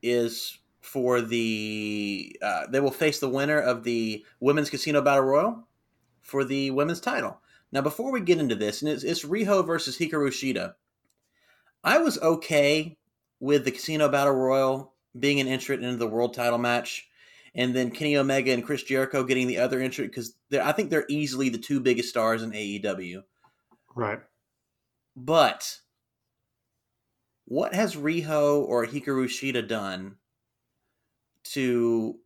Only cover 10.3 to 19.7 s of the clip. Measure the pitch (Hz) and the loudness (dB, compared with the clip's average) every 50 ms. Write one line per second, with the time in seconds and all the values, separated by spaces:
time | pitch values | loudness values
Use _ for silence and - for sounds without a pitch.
10.3 | 127 - - 135 123 98 87 87 - _ _ _ _ _ _ _ _ _ _ _ | -2 -2 -4 -2 -2 -2 -4 -6 -10 _ _ _ _ _ _ _ _ _ _ _
11.3 | _ _ _ _ _ _ _ _ _ _ _ - 214 311 339 311 - - - 160 | _ _ _ _ _ _ _ _ _ _ _ 4 4 4 4 4 0 2 2 2
12.3 | 165 160 - - 165 147 143 143 147 156 156 165 160 _ _ _ _ _ _ _ | 2 2 0 0 2 4 6 6 4 2 0 -4 -10 _ _ _ _ _ _ _
13.3 | _ _ - 135 147 143 135 135 123 - - - 160 151 151 143 131 139 139 143 | _ _ 0 2 4 4 4 2 -4 -4 -6 -4 0 2 2 4 4 4 4 4
14.3 | 139 131 131 131 131 135 135 131 135 135 139 - _ _ _ _ _ 120 120 143 | 4 4 2 4 4 4 4 2 2 -2 -4 -12 _ _ _ _ _ 0 2 2
15.3 | 143 139 135 131 131 127 - - 139 131 - 123 123 117 117 110 107 113 120 120 | 4 4 2 0 0 -4 -2 -4 -4 -4 -2 -4 -2 -2 -2 -2 0 0 0 0
16.3 | 120 - 120 120 120 120 120 120 120 120 120 - - - - _ _ _ - - | 0 0 0 2 2 2 2 2 2 0 0 -4 -8 -10 -12 _ _ _ -20 -20
17.3 | - - - - _ - 127 127 123 131 127 120 117 - 156 151 147 143 139 135 | -20 -20 -20 -16 _ -2 -2 0 2 0 0 -2 -2 -4 -2 2 2 2 4 4
18.3 | 139 135 127 131 131 120 117 - 147 131 - - 135 131 131 131 - 139 127 127 | 2 2 2 2 0 0 0 -4 -4 -6 -4 -2 0 0 0 0 0 -2 0 0
19.3 | 131 127 127 123 120 87 123 127 | 0 0 2 0 0 0 0 0